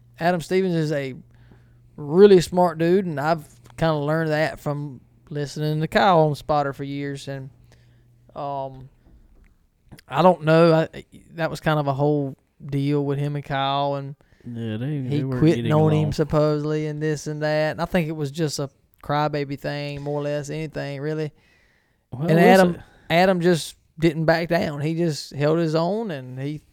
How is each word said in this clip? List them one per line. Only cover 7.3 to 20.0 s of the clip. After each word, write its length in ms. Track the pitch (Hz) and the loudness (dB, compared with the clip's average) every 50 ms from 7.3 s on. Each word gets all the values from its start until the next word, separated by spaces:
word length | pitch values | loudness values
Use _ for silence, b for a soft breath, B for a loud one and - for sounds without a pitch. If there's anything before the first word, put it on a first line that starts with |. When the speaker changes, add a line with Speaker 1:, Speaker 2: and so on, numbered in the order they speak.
| 139 135 131 143 - _ _ b b b b b b b b b b _ _ _ _ | -12 -12 -12 -16 -20 _ _ b b b b b b b b b b _ _ _ _
Speaker 1:
um, 540 | - 147 143 139 139 135 135 131 131 131 135 _ _ _ _ - - _ _ _ _ _ _ _ _ _ _ _ _ _ _ - - _ | -10 -10 -8 -8 -8 -10 -10 -14 -18 -20 -20 _ _ _ _ -20 -20 _ _ _ _ _ _ _ _ _ _ _ _ _ _ -20 -20 _
I 160 | - 131 147 | -6 0 4
don't 220 | 170 185 180 - 147 | 4 4 4 4 2
know. 280 | 156 160 165 170 165 160 160 160 - | 4 6 6 6 6 6 4 2 -2
I, 120 | - - - _ - - - _ | -6 -14 -18 _ -20 -20 -20 _
that 180 | 147 170 160 151 | -8 -6 -6 -6
was 100 | 156 - | -6 -4
kind 180 | - 165 151 151 | -2 -2 -2 0
of 80 | 143 | -2
a 60 | 139 135 | -2 -2
whole 420 | 135 143 147 151 147 139 135 143 - _ _ _ _ 151 | 0 0 0 0 0 -2 -6 -8 -14 _ _ _ _ -12
deal 400 | 143 139 139 139 143 147 147 143 | -6 -4 -2 -2 0 0 0 -2
with 140 | 139 139 139 | -2 -4 -4
him 160 | 143 147 147 | -4 -4 -6
and 80 | 143 143 | -8 -8
Kyle, 520 | - 139 135 135 135 139 139 143 143 139 | -6 -6 -4 -4 -2 -2 -2 -2 -2 -4
and 180 | 139 139 139 147 b b b b b _ | -6 -8 -12 -14 b b b b b _
Speaker 2:
Yeah, 320 | 123 120 113 117 113 107 | -12 -10 -8 -6 -6 -6
they, 220 | 110 127 147 151 143 | -6 -4 -6 -4 -6
Speaker 1:
he 160 | 131 131 143 147 | -4 -2 -2 -2
Speaker 2:
they 60 | 131 | -2
weren't 160 | 135 127 127 | -2 0 4
Speaker 1:
quitting 240 | 156 156 165 120 127 | 4 4 4 2 0
Speaker 2:
getting 80 | 156 | 2
Speaker 1:
on 200 | 151 156 156 156 | 2 4 4 4
him 60 | 151 156 | 4 2
Speaker 2:
along. 140 | 151 151 | 2 0
Speaker 1:
supposedly 760 | - - 151 143 160 151 151 151 151 147 147 151 151 156 151 | 0 -2 -2 0 2 2 2 2 0 0 -2 -2 -4 -2 -4
and 160 | 151 151 151 | -4 -6 -4
this 240 | 156 156 151 139 - | -2 -4 -4 -4 -6
and 160 | 151 151 151 | -8 -6 -4
that. 300 | 151 151 151 151 156 156 | -2 -2 0 0 0 -2
And 80 | 139 - | -2 -4
I 20 | 170 | -6
think 220 | - - 180 160 156 | -2 -2 -2 -2 -2
it 40 | 160 | -4
was 140 | 156 147 139 | -6 -6 -6
just 280 | 143 175 160 143 - - | -4 -4 -4 -2 -2 -6
a 120 | 139 139 - _ _ _ _ _ | -8 -8 -10 _ _ _ _ _
crybaby 560 | - - 143 147 151 151 147 147 143 135 143 - | -6 -4 -2 -2 -2 -2 -2 -4 -6 -6 -8 -8
thing, 440 | - 147 143 147 143 143 143 143 | -6 -6 -6 -6 -8 -8 -10 -8